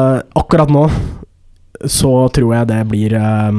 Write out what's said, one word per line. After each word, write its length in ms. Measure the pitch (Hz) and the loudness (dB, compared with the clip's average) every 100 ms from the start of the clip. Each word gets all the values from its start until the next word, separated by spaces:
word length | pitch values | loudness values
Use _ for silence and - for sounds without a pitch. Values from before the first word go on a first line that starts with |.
| 131 131 | 2 0
eh, 60 | - | -2
akkurat 340 | - - 165 151 | -6 0 2 2
nå, 180 | 143 156 - - - - _ - - _ - | 2 2 0 -6 -10 -18 _ -20 -20 _ -12
så 280 | - - 139 127 127 | -6 -2 2 2 2
tror 220 | 147 117 117 | 0 0 0
jeg 100 | 117 | 0
det 140 | 110 110 | -2 -2
blir, 260 | 107 107 | -2 0
eh, 380 | 110 110 107 107 | 0 0 0 0